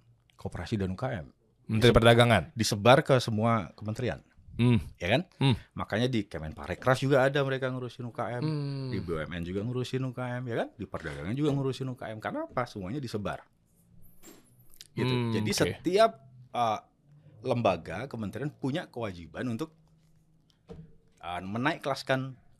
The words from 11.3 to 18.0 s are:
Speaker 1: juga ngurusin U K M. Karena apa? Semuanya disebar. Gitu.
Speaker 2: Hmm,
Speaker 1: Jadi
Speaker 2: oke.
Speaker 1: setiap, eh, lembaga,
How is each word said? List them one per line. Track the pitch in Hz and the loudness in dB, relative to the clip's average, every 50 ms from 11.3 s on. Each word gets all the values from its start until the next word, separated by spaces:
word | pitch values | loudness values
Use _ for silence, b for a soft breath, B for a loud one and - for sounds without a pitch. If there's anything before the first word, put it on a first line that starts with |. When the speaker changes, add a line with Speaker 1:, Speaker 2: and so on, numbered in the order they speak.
| 120 | -4
Speaker 1:
juga | 139 151 147 139 | -2 0 0 0
ngurusin | 139 131 135 123 - 131 131 | 0 -2 -2 -4 -4 -6 -8
U | 123 | -8
K | - - - 110 | -10 -10 -12 -10
M. | 110 | -8
Karena | - 101 220 302 320 | -8 -6 -6 -6 -8
apa? | 320 - 135 120 - | -6 -4 -4 -4 -4
Semuanya | - 107 90 90 123 151 | -6 -8 -8 -6 -6 -8
disebar. | 135 110 - 104 98 87 76 - - _ _ _ _ _ _ _ _ _ _ - - - - - - - - - _ _ _ _ - - - - - - _ | -8 -6 -8 -6 -6 -6 -8 -8 -12 _ _ _ _ _ _ _ _ _ _ -20 -20 -20 -20 -20 -20 -20 -20 -20 _ _ _ _ -20 -20 -20 -20 -20 -12 _
Gitu. | 123 123 127 | -2 -2 0
Speaker 2:
Hmm, | 127 123 120 117 113 | 0 0 0 0 0
Speaker 1:
Jadi | 107 107 180 | 0 0 0
Speaker 2:
oke. | 202 - | 0 0
Speaker 1:
setiap, | 151 147 - - - - 185 202 226 226 - - - - - - - - - | 0 0 -2 -4 -4 0 4 4 4 4 4 -2 -14 -20 -20 -20 -20 -8 -2
eh, | 120 120 113 107 95 - _ _ _ _ _ - - _ - - - | 0 0 0 0 -2 -6 _ _ _ _ _ -20 -20 _ -20 -20 -10
lembaga, | 107 127 131 120 113 101 90 82 78 85 82 98 | -4 -2 -2 2 4 2 2 2 -2 -8 -8 -8